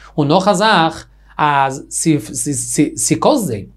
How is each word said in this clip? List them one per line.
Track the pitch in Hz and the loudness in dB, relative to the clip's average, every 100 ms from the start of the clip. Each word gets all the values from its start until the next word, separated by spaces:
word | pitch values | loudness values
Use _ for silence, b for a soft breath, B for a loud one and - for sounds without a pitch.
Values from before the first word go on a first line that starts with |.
| B - | B -2
און | 143 | 2
נאך | 175 190 | 2 2
א | |
זאך, | 185 220 202 160 - - b b - | 2 2 2 2 -2 -14 b b -2
אז | 151 143 139 135 - | 0 2 0 -2 -10
זי, | - 170 147 | -4 0 0
זי, | - 131 - | -2 -8 -6
זי, | 131 - - 147 | -6 -4 -2 -2
זי | - - | -2 -2
קען | 160 208 285 | 0 2 2
זיי. | 185 107 92 | 0 -6 -10